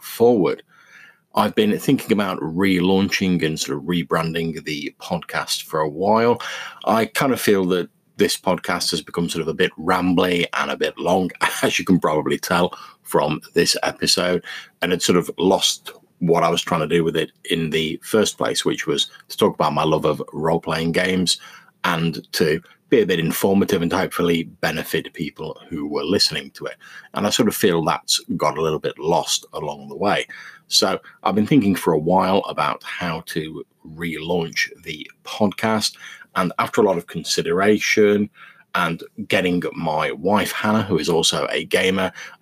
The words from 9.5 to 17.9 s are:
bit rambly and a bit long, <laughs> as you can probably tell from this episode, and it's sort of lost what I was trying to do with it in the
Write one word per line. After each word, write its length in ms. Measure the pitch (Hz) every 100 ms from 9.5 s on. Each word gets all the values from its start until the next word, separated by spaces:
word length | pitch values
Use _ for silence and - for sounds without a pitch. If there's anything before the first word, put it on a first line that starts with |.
bit 180 | 80 92 -
rambly 680 | 80 92 90 87 92 87 -
and 180 | - 71
a 60 | 73
bit 200 | 78 -
long, 320 | 76 92 92 - -
<laughs> 140 | -
as 160 | 127 -
you 80 | -
can 140 | 87
probably 400 | 82 78 71 71
tell 360 | - 87 90 - - -
from 360 | - 80 73 76 -
this 240 | 85 82 -
episode, 600 | 78 - 80 - 90 90 - - - -
and 100 | 87
it's 140 | 87 -
sort 140 | 90
of 100 | 82 -
lost 540 | 123 90 - - - - _ -
what 240 | 85 80
I 60 | 85
was 120 | 85
trying 180 | - 87
to 80 | 76
do 160 | 85
with 140 | 82 80
it 160 | 80 _ -
in 200 | 85 80
the 280 | 80 78